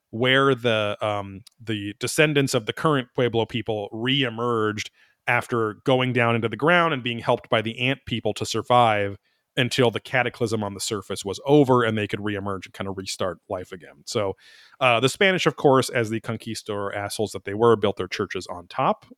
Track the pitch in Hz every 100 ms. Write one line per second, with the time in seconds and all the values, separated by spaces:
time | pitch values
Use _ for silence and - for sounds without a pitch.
0 | - 113 127 135 139 123 120 110 104 104
1 | 107 101 98 95 - _ 113 107 101 -
2 | 120 - 156 143 139 127 107 - 165 143
3 | 120 - 120 113 110 117 110 107 101 110
4 | 123 139 127 113 120 113 107 101 - _
5 | _ _ - 120 - 120 110 98 - 127
6 | 127 120 117 117 110 107 151 175 165 135
7 | 120 117 - 120 - 117 110 113 127 139
8 | - 113 107 - 143 113 - 123 117 104
9 | 101 98 _ _ _ - 123 - 120 104
10 | - 127 120 - 113 110 101 95 - 107
11 | - 95 98 95 139 147 135 123 113 110
12 | 104 101 104 101 101 95 - - 98 95
13 | 95 - 95 82 - 95 92 92 71 69
14 | - 113 98 - - - - - 127 117
15 | 131 - 196 185 160 - 147 131 - 131
16 | 107 113 - 110 113 107 - 101 101 104
17 | 101 - 104 95 - 101 117 110 104 95
18 | 90 - 95 95 87 90 87 - 151 214
19 | -